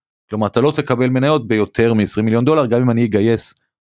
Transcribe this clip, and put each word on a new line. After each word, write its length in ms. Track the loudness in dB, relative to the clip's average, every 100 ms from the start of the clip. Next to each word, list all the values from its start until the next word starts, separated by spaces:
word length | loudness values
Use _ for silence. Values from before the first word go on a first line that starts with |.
| _ _ _
כלומר, 160 | -4 -2
אתה 140 | 0
לא 120 | 0 0
תקבל 320 | -2 -2 0
מניות 400 | 0 0 0 0
ביותר 460 | -2 0 0 0
מעשרים 300 | 2 0 -2
מיליון 200 | 0 0
דולר, 220 | 2 0 0
גם 140 | 0
אם 100 | 0
אני 140 | 0
אגייס 500 | 0 0 0 0 -4 -12 _ _